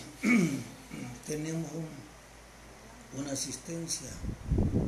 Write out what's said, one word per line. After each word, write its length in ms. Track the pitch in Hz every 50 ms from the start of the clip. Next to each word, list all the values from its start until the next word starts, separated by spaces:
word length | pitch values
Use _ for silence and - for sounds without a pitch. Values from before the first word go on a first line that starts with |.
| - - - -
<clears throat> 1040 | - 214 247 208 175 151 135 127 120 - - - - - - 147 131 123 123 - -
tenemos 440 | - 151 151 156 160 160 165 160 143
un, 1500 | 151 165 160 156 147 135 - - - - - - - - - - - - - - - - - - - - - - - 131
una 120 | 143 143
asistencia 800 | 135 - - 139 123 - - 170 165 170 165 160 - - 131 120 - - - - - - - - - - - - - - -